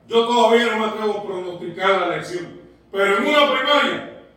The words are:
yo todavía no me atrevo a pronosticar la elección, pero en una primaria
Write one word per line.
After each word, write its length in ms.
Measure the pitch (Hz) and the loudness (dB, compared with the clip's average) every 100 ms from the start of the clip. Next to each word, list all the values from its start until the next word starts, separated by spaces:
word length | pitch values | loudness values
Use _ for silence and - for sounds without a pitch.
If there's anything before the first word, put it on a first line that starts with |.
| - | -2
yo 200 | 233 233 | 0 2
todavía 400 | 233 220 233 226 | 4 4 4 2
no 100 | 220 | -2
me 140 | 214 | -4
atrevo 260 | 214 214 202 | -4 -4 -4
a 40 | |
pronosticar 640 | 196 185 180 175 175 175 190 | -6 -8 -10 -10 -12 -2 0
la 160 | 190 170 | 2 0
elección, 460 | 156 165 175 165 - - _ _ | -4 -6 -10 -12 -16 -20 _ _
pero 260 | 196 202 196 | 0 2 2
en 80 | 294 | 2
una 260 | 294 277 | 4 4
primaria 720 | - 277 285 - - - - - | 2 2 2 2 -4 -10 -16 -20